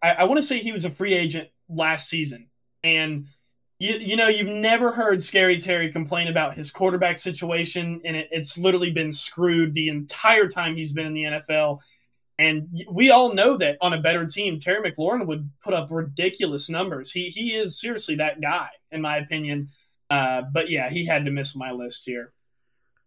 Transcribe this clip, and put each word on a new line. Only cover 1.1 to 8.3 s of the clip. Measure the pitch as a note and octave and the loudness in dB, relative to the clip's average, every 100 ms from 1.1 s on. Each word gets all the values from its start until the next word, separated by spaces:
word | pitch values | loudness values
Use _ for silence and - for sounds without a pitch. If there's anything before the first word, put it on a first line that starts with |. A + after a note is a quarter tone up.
| F3+ | 2
agent | E3 D#3+ - _ _ | 2 -4 -8 _ _
last | D#3+ D#3 D#3 - | -2 0 0 -2
season. | E3 D3 A#2 - _ _ _ | -4 -4 -8 -18 _ _ _
And, | E3 D#3+ D#3 D3 C#3+ _ _ _ _ - | 0 2 0 -4 -8 _ _ _ _ -8
you, | G3 G#3+ | -4 -4
you | G3 A3+ | -2 2
know, | A3 | 4
you've | G#3 G3+ | 4 0
never | G#3 A3 A#3 A#3+ | 0 2 4 2
heard | A#3 G#3+ F#3 | 2 2 2
Scary | - G3 F#3 E3+ | 2 4 4 4
Terry | F3+ F3 D#3+ | 0 0 0
complain | E3 D3 F3 E3+ | -4 -2 -2 0
about | D#3+ D3 D3+ | 0 0 -4
his | D3 | -10
quarterback | - F#3 F3+ F3+ E3+ | 0 0 2 0 0
situation, | F#3 D3+ E3+ E3+ E3+ F3+ E3+ E3 E3 | -6 -6 -2 -2 -2 -4 -4 -6 -6
and | D#3 | -6
it, | D#3 | -6